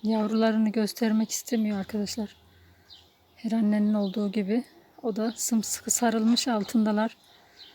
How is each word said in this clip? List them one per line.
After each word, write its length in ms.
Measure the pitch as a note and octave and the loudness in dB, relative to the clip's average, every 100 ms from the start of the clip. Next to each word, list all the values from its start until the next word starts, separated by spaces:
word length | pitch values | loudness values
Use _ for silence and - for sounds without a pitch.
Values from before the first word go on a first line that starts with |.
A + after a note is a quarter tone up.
Yavrularını 640 | G#3 A3 G#3+ A3 A3+ A3 A3 | 0 0 0 2 2 2 2
göstermek 600 | G#3+ G#3 - A3+ A3 A3 | 0 -2 0 0 2 0
istemiyor 480 | - - A#3 G#3+ G3+ | -4 -4 -2 0 -2
arkadaşlar. 580 | F#3+ G#3+ G3+ - G#3 - _ _ _ _ _ - _ _ _ _ | -4 -6 -6 -6 -8 -10 _ _ _ _ _ -20 _ _ _ _
Her 160 | A3+ | -4
annenin 420 | A3+ G#3 G#3 G#3 | 0 2 2 2
olduğu 380 | G#3+ G3+ F#3+ G3+ | 2 0 -2 -2
gibi. 320 | G3+ F#3+ A3+ - - _ - | -2 0 -2 -4 -18 _ -10
O 140 | A#3+ G#3 | -6 -4
da 160 | A3+ A3 | -4 -4
sımsıkı 540 | - A3+ - - - | -2 0 -2 -8 -2
sarılmış 580 | - A#3+ A3+ A3 A#3+ - | 2 2 2 2 2 2
altındalar. 680 | A3+ G3 A#3 G#3+ G#3 A3 - _ - _ - - | -2 0 2 2 2 0 -4 _ -20 _ -20 -20